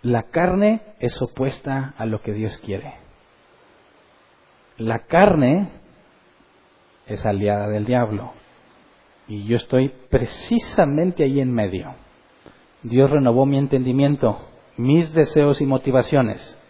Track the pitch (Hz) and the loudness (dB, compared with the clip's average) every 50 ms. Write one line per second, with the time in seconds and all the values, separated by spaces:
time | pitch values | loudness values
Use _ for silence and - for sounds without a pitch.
0 | - 120 120 113 - - - 165 175 180 180 196 202 214 220 220 - - - _ | 0 0 0 0 -2 -2 -2 0 0 0 2 2 2 2 2 0 -6 -16 -12 _
1 | - 123 - - 127 - - - 135 135 - - - 139 135 135 135 139 151 - | -6 -6 -4 -4 -8 -8 -4 -4 -4 -4 -6 -8 -8 -6 -6 -6 -6 -8 -10 -8
2 | 110 113 110 107 - 113 104 104 110 107 - - - 110 95 92 - - - - | -6 -6 -6 -6 -6 -8 -6 -6 -6 -6 -8 -10 -10 -10 -10 -10 -10 -14 -20 -20
3 | _ - _ _ _ _ _ _ _ _ _ _ _ _ _ _ _ _ _ _ | _ -20 _ _ _ _ _ _ _ _ _ _ _ _ _ _ _ _ _ _
4 | _ _ _ _ _ _ _ _ _ _ _ _ _ _ _ - 113 113 113 113 | _ _ _ _ _ _ _ _ _ _ _ _ _ _ _ -8 -6 -4 -4 -4
5 | - _ - 170 196 208 175 156 127 123 147 190 208 - - - - _ _ _ | -6 _ 2 4 4 4 4 4 2 2 2 0 -2 -4 -10 -20 -20 _ _ _
6 | _ _ _ _ _ _ _ _ _ _ _ _ _ _ _ _ _ _ _ _ | _ _ _ _ _ _ _ _ _ _ _ _ _ _ _ _ _ _ _ _
7 | _ - 107 101 - 110 101 98 104 101 104 101 104 104 107 107 107 110 123 123 | _ -12 -12 -4 -4 -2 -2 0 0 0 0 0 -2 -4 -4 -4 -2 0 0 0
8 | 120 107 107 98 - - - - _ _ _ _ _ _ _ _ _ _ _ _ | 0 0 -4 -8 -8 -12 -18 -20 _ _ _ _ _ _ _ _ _ _ _ _
9 | _ _ _ _ _ - 107 104 101 107 117 117 - - - 127 131 135 - - | _ _ _ _ _ -14 -12 -10 -2 -2 -2 -2 0 0 0 2 2 0 -4 -12
10 | - - - - 117 - - - - - 233 233 - - - - 175 143 139 151 | -6 -2 0 0 0 -2 -8 -14 -6 -2 -2 -2 -2 -2 2 2 2 2 2 0
11 | 175 185 175 - 151 135 135 139 135 127 123 117 107 95 92 92 78 78 - - | 0 0 0 0 0 2 2 0 0 0 0 -2 -2 -2 -4 -6 -8 -10 -18 -20
12 | - _ _ _ _ _ _ _ _ - _ _ _ _ _ _ - 117 117 127 | -20 _ _ _ _ _ _ _ _ -20 _ _ _ _ _ _ -10 0 4 4
13 | 139 135 147 147 135 123 117 127 135 139 139 139 143 139 139 131 127 127 123 139 | 4 4 4 2 2 4 4 4 2 2 2 0 0 0 0 -2 0 0 0 2
14 | 143 139 147 135 - 113 104 - - - - - _ _ _ - 120 131 147 170 | 2 2 2 0 0 -2 -2 -2 -12 -20 -20 -20 _ _ _ -4 0 4 4 4
15 | 170 156 156 165 147 - - 151 143 147 143 - 147 135 135 127 - 139 127 131 | 2 2 2 2 2 4 4 2 4 4 2 0 0 -2 -2 -2 -2 0 0 0
16 | 117 - 151 139 127 107 104 - - - - - _ | 0 2 0 0 0 0 -4 -10 -14 -20 -20 -20 _